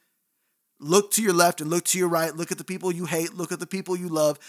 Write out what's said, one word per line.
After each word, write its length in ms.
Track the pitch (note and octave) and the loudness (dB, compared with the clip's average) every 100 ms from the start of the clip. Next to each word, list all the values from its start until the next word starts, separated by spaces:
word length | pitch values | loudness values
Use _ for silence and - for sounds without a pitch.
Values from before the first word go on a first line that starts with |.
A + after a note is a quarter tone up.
| _ _ _ _ _ _ _ _ | _ _ _ _ _ _ _ _
look 320 | D3 F#3 G3+ | 2 4 4
to 100 | - | 2
your 100 | A3 | 4
left 280 | F3 F3 - | 6 4 2
and 100 | D#3 | -2
look 140 | F3 | -2
to 120 | - F#3 | 0 0
your 100 | F3+ | 2
right. 260 | E3 E3 | 0 0
Look 160 | D#3 E3+ | -4 -8
at 80 | D3+ | -8
the 60 | |
people 260 | D#3+ F#3 F#3 | -8 -6 -4
you 140 | E3+ E3+ | -4 -2
hate. 260 | E3 E3 | -2 -4
Look 200 | F3+ E3 | -6 -8
at 80 | E3+ | -8
the 60 | E3 | -8
people 300 | F#3+ - F3+ | -8 -4 -6
you 120 | F3+ | -2
love. 300 | D#3 D3+ D3 | 0 2 0